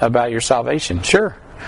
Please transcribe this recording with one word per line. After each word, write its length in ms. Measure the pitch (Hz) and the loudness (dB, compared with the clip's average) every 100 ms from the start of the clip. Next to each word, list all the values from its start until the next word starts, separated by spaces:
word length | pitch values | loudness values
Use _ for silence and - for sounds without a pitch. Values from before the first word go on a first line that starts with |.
about 300 | 117 120 120 | 0 2 0
your 80 | 117 | -2
salvation?" 640 | - 123 123 151 - 87 | 0 0 2 -2 -2 -4
"Sure." 340 | - 190 208 - - - | 2 2 2 -6 -18 -16